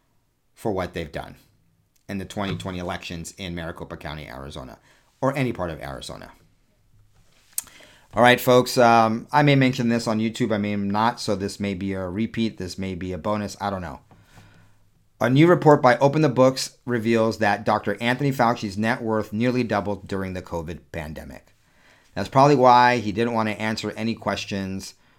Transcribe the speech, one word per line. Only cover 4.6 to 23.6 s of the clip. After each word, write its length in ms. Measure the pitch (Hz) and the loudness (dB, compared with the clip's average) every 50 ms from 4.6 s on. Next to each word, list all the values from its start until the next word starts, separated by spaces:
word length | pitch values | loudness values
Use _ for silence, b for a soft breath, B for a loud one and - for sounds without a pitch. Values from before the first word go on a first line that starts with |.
| 65 62 55 - b b b b b b b _ | -16 -16 -18 -20 b b b b b b b _
or 160 | 131 131 135 | -4 -2 0
any 160 | 147 131 120 | 0 -2 -2
part 180 | - - 90 82 | -2 -4 -6 -8
of 100 | 76 - | -8 -10
Arizona. 520 | - 71 67 58 - - 64 50 50 50 - _ _ _ _ _ _ _ _ _ _ _ _ _ _ _ _ _ _ _ B B B B B B B B B B B B B B B B | -10 -12 -12 -12 -12 -14 -14 -16 -16 -20 -20 _ _ _ _ _ _ _ _ _ _ _ _ _ _ _ _ _ _ _ B B B B B B B B B B B B B B B B
All 120 | - 104 120 | 2 6 6
right, 160 | 120 123 120 | 6 6 6
folks, 360 | - 127 123 127 123 - - | 6 6 6 6 4 4 4
um, 520 | 131 120 117 117 117 110 110 113 117 - - | 4 6 8 8 6 6 4 2 -4 -6 0
I 140 | - 147 147 | 2 4 4
may 100 | 143 139 | 6 4
mention 340 | 135 135 127 127 131 120 117 | 4 4 2 2 0 0 0
this 200 | 117 117 117 120 | 0 0 0 -2
on 100 | 110 110 | -2 0
YouTube, 340 | 110 113 107 - 123 104 | -2 -2 -2 -2 -2 -2
I 60 | 110 101 | 0 -2
may 160 | 104 104 104 | -2 -2 -4
not, 460 | 101 101 98 101 107 110 120 120 - | -4 -4 -2 0 0 0 0 0 -2
so 160 | - 110 101 | -4 -4 -4
this 240 | 92 101 98 - - | -2 -4 -6 -6 -6
may 140 | 101 101 98 | -4 -4 -4
be 180 | 87 98 98 | -4 -4 -6
a 160 | 95 95 92 90 | -4 -6 -6 -6
repeat, 500 | 87 104 113 110 - 113 113 110 - - | -4 -4 -4 -4 -2 -4 -4 -4 -4 -8
this 180 | 92 87 - | -10 -10 -8
may 200 | - 95 95 92 | -8 -6 -6 -6
be 160 | 85 92 92 | -6 -6 -8
a 60 | 92 82 | -8 -6
bonus, 380 | 80 107 107 107 104 95 - - | -4 -4 -4 -4 -4 -8 -8 -8
I 100 | 98 101 | -6 -6
don't 120 | 98 92 | -6 -6
know. 180 | 87 78 65 - _ _ b b b b b b b b b b b b b b b b _ _ _ _ _ _ | -8 -10 -12 -14 _ _ b b b b b b b b b b b b b b b b _ _ _ _ _ _
A 100 | 113 120 | 0 2
new 160 | 131 143 160 | 4 6 6
report 340 | 175 175 - 139 151 147 147 | 6 6 6 6 6 6 8
by 160 | - 127 120 - | 6 4 4 6
Open 240 | 143 139 135 156 | 4 2 4 2
the 60 | 156 139 | 2 2
Books 500 | 117 123 127 131 131 - - - - _ _ | 4 4 4 4 2 0 -8 -10 -12 _ _
reveals 540 | 120 120 117 107 117 117 113 110 113 110 - | -4 -4 -2 0 2 2 2 2 0 0 0
that 260 | 110 101 101 104 113 | 0 0 0 0 0
Doctor 320 | 113 104 104 - 107 101 - | 0 0 0 0 -4 -4 -2
Anthony 320 | 117 120 127 135 143 139 | -2 -2 -2 0 -2 -2
Fauci's 440 | 135 135 120 113 120 - 113 101 92 | 0 2 2 2 2 0 -6 -8 -4
net 240 | 104 110 113 127 131 | -2 -2 -2 -2 -2
worth 320 | 120 110 110 107 104 - | -2 -2 -2 -2 -4 -4
nearly 300 | 104 107 120 127 123 127 | -4 -2 -2 0 0 -2
doubled 460 | 120 101 107 101 92 101 101 92 - 85 | -2 0 -2 -2 -2 -4 -6 -8 -8 -8
during 240 | 101 95 95 92 | -6 -6 -6 -6
the 100 | 92 92 | -8 -10
covid 380 | 90 - 87 85 80 85 85 71 - _ | -10 -8 -8 -8 -8 -8 -12 -14 -14 _
pandemic. 640 | - 85 76 78 76 69 69 69 65 - _ _ _ b b b b b b b b b b b b | -12 -12 -10 -10 -12 -14 -14 -16 -18 -20 _ _ _ b b b b b b b b b b b b
That's 120 | 98 98 - | -8 -8 0
probably 280 | - 135 139 147 147 | 4 4 6 6 6
why 420 | 123 127 127 120 123 123 123 123 120 | 6 8 8 8 8 8 6 4 2
he 140 | 101 104 | -2 -4
didn't 220 | 90 107 117 120 117 | -4 -2 -2 -2 -2
want 140 | 113 110 107 | -2 -2 -2
to 120 | 104 95 | -4 -4